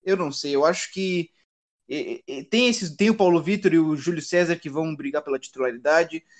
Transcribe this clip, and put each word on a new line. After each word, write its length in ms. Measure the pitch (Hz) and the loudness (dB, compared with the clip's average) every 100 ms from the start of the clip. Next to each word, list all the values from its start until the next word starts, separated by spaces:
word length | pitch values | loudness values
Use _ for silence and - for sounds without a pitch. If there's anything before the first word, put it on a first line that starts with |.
Eu 140 | 185 190 | 0 0
não 160 | 160 | -2
sei, 240 | 139 147 139 | -6 -2 2
eu 80 | |
acho 260 | 156 180 - | 2 0 -6
que, 340 | 190 190 180 165 _ _ _ _ _ _ | -6 -2 -2 -4 _ _ _ _ _ _
e, 380 | 143 - 117 - | -8 -8 -10 -10
e, 160 | 135 | -12
tem 260 | - 226 247 | -2 2 2
esses, 200 | 233 180 143 | 0 -6 0
tem 140 | 214 | 2
o 40 | |
Paulo 280 | 220 185 170 | 4 4 4
Vitor 320 | 151 208 185 | 2 0 4
e 40 | 160 | 4
o 160 | 156 | 2
Júlio 280 | 147 143 165 | 0 -2 -6
César 340 | - 175 170 170 | 0 0 2 -2
que 140 | 160 | -4
vão 260 | 139 160 147 | -4 -4 -6
brigar 260 | 139 147 | -6 -6
pela 160 | 147 131 | -4 -6
titularidade, 880 | - 127 127 120 131 160 165 160 _ | -6 -4 -4 -2 2 2 2 -6 _